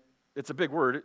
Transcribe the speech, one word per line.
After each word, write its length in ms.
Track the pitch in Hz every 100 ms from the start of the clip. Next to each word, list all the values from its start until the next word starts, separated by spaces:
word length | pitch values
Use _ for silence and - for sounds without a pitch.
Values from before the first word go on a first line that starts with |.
| _ _ _ 139
it's 140 | 135
a 40 | 143
big 160 | 160
word, 320 | 156 131 139